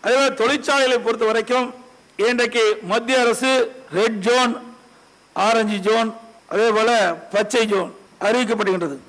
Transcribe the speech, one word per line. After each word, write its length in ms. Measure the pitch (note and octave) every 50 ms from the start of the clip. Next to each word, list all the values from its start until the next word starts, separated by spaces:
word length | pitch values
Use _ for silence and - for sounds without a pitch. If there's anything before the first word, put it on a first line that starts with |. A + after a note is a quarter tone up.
| -
அதேபோல 280 | G3+ B3 C4+ C#4 C4+ - -
தொழிற்சாலைகளை 560 | A3 A#3+ C#4+ D4 C#4+ - C#4+ C#4 C4 B3+ B3+ A#3+ G3+
பொறுத்த 200 | A3+ A3+ A3 A3+ A3
வரைக்கும் 380 | A3 A3+ A3 A3+ B3 B3+ B3 A#3+ - - - - - - - _ _ - G3+ A3+
இன்றைக்கு 340 | B3 A#3+ A#3+ A#3 A#3+ A#3+ A3 G#3+ G#3+ G#3+ - F3
மத்திய 280 | G3+ A#3 A#3 A#3 C4 C4 B3
அரசு 280 | A#3+ A3 - B3 C4 C4 C4 A#3 - - - - - D3+ F3
ரெட் 220 | G#3+ A#3+ A3 G#3 F3+
ஜோன், 280 | A3+ A#3+ B3+ B3+ A#3+ A3+ - - - - - - - - - - - - _ _ _ _
ஆரஞ்சு 420 | - F#3+ G#3+ A3+ A3+ A3 G#3 G#3+ G3+ F3+ G#3
ஜோன், 220 | A3 A3+ A3+ A3 G#3+ - - - - - _ - -
அதே 140 | G3 A3 A#3 G#3+ G#3+
போல 120 | A3 A3+ A#3+ A3+ G3 F3 E3+ E3+ - - -
பச்சை 300 | G3+ G#3+ G#3 - A#3+ A3+ G#3+
ஜோன் 200 | G3+ F#3+ F3 F3 - - - - - - - G3+
அறிவிக்கப்படுகின்றது. 720 | A3+ B3 B3+ G#3 A#3 G#3 G#3 F#3+ F#3 F3+ E3+ D3+ C#3 C3 -